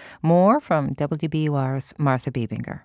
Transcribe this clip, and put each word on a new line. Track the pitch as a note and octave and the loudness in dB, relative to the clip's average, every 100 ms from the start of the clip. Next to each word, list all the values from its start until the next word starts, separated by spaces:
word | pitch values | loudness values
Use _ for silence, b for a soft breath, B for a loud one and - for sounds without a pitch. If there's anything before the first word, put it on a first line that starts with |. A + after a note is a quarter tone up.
| B B | B B
More | D#3+ F3 F#3+ C#4+ | 2 6 6 4
from | - D#3+ C#3 | 2 0 0
W | C3+ D3 D#3 D3+ | -2 -4 -4 -4
B | D#3 | -2
U | D3+ C#3+ | 0 0
R's | C3 C3+ - - | -2 -4 -6 -2
Martha | C#3+ B2+ C3+ | 0 0 -2
Bebinger. | B2+ A2+ A2+ A2+ - | -6 -4 -6 -8 -12